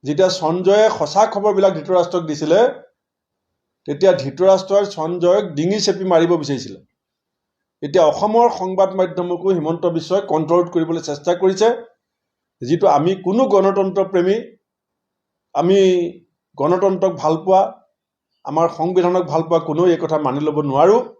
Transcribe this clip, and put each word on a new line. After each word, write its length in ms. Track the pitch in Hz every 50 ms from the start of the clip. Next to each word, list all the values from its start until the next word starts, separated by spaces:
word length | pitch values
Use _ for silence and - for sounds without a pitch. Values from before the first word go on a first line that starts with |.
| -
যেতিয়া 260 | 135 170 160 190 185
সঞ্জয়ে 560 | 185 - 160 156 165 180 185 185 196 214 220 220 - -
সঁচা 260 | 156 147 - 196 220 226 -
খবৰবিলাক 380 | 208 202 214 202 202 196 190 185
ধৃতৰাষ্ট্ৰক 480 | 160 147 147 185 180 170 175 - 180 165 156
দিছিলে, 300 | 151 147 156 151 165 196 233 262 - - - _ _ _ _ _ _ _ _ _ _ _ _ _ _ _ _ _ _ _ _ -
তেতিয়া 240 | 143 143 185 196 175
ধৃতৰাষ্ট্ৰই 720 | - 127 135 123 143 180 190 190 185 190 - 196 202 202 196 -
সঞ্জয়ক 500 | - 156 160 175 180 165 175 180 208 208 185 151 143
ডিঙি 220 | 156 180 202 214 -
চেপি 200 | 208 185 175 190 185
মাৰিব 200 | 175 165 165 170 175 170
বিচাৰিছিলে। 380 | 147 139 143 123 - - 95 95 _ _ _ _ _ _ _ _ _ _ _ _ _ _ _ _ _ _ _ _ -
এতিয়া 200 | 147 143 185 165
অসমৰ 440 | 151 139 - 196 214 214 233 240 240 - -
সংবাদ 320 | 185 185 190 185 196 190 190 190
মাধ্যমকো 480 | 185 180 175 180 175 175 175 175 180 190 190 170
হিমন্ত 260 | 151 156 170 170 - 175 165
বিশ্বই 260 | 165 160 - 185 202 196 -
কণ্ট্ৰল 300 | 151 156 160 147 170 175 180 170 -
কৰিবলৈ 280 | 175 160 160 165 165 151 -
চেষ্টা 240 | 147 143 143 170 175 175
কৰিছে, 260 | 190 190 196 190 214 233 240 233 - - _ _ _ _ _ _ _ _ _ _ _ _ _ _
যিটো 260 | 120 120 156 160 190 185
আমি 280 | 151 143 147 175 190 190 185
কোনো 240 | 180 196 233 262 - 202
গণতন্ত্ৰ 500 | 196 190 196 190 196 196 190 175 196 190 185
প্ৰেমী, 240 | 190 180 175 185 202 226 240 - - _ _ _ _ _ _ _ _ _ _ _ _ _ _ _ _ _ _ _ _
আমি 240 | 143 151 175 190 196 190 190 180 180 175 170 - - _ _ _ _ _ _ _ -
গণতন্ত্ৰক 560 | 147 151 175 185 190 196 190 180 185 190 180 139
ভাল 140 | - 156 160 160 160
পোৱা, 160 | 185 190 190 196 190 - _ _ _ _ _ _ _ _ _ _ _ _ _ _
আমাৰ 220 | 139 143 160 165 165 160 156
সংবিধানক 460 | 156 175 185 180 170 175 175 185 - 143
ভাল 120 | 143 160 165
পোৱা 160 | 165 170 165 160 160
কোনেও 240 | 151 156 175 185 170
এই 60 | 160 165
কথা 140 | 151 160 151 151
মানি 140 | 131 127 143
ল'ব 180 | 151 151 147 151 147 143
নোৱাৰো। 280 | 131 139 156 185 214 240 254 - - _